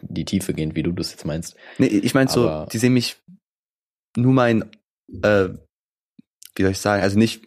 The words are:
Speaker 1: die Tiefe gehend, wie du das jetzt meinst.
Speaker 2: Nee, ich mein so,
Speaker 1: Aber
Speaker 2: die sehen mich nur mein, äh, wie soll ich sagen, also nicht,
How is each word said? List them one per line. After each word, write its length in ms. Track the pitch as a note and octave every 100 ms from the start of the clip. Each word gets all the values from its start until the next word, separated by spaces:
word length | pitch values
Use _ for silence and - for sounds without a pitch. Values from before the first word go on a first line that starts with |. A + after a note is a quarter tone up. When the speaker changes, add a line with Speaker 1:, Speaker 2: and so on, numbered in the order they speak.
Speaker 1:
die 240 | - F2
Tiefe 300 | D#2 G2 -
gehend, 200 | - D#2
wie 80 | D#2+
du 100 | D#2+
das 180 | F2+ E2
jetzt 160 | - -
meinst. 300 | D#2+ E2+ - - -
Speaker 2:
Nee, 80 | C3
ich 260 | G2+ A#2+
mein 140 | C3 C3+
so, 200 | - A#2+
Speaker 1:
Aber 180 | D#2 D#2+
Speaker 2:
die 80 | A2+
sehen 160 | B2
mich 220 | B2+ A#2 - _ F3+ _ _ _ _ _ _ _ -
nur 160 | B2
mein, 300 | C3 A#2+ A2+ - _ _ _ _ G2
äh, 280 | G#2 G#2 F#2 - _ _ _ _ _ _ _ _ - -
wie 60 |
soll 100 | F#2+
ich 60 | F#2+
sagen, 240 | G#2 G#2
also 160 | G2 G2+
nicht, 240 | A2+ -